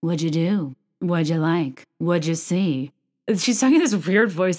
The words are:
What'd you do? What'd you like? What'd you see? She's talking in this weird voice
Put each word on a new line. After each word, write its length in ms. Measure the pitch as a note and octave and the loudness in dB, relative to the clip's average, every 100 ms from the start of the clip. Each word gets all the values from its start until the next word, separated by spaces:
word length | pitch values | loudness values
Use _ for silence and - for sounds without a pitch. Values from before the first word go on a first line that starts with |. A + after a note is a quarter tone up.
What'd 220 | E3 E3+ | -2 -2
you 80 | D#3+ | -2
do? 440 | D#3 E3 G#3 D#3 C3 _ _ | 0 0 0 -2 -10 _ _
What'd 280 | F#3 F3 D#3+ | -2 0 0
you 80 | E3 | 0
like? 480 | D#3+ E3 D3+ C3 - _ | 0 0 -2 -6 -20 _
What'd 280 | D#3+ F3 D#3 | -2 0 0
you 80 | |
see? 580 | E3 - F3+ F#3+ C3+ C3+ _ _ _ - G#3+ | -4 -2 -2 0 -2 -6 _ _ _ -4 -2
She's 200 | - A3+ | 0 2
talking 180 | C4 D#4 | 4 4
in 40 | |
this 140 | D#4+ G3+ D#3 | 4 0 0
weird 240 | G3 A3 | 2 2
voice 280 | E3 F#3 | 0 -2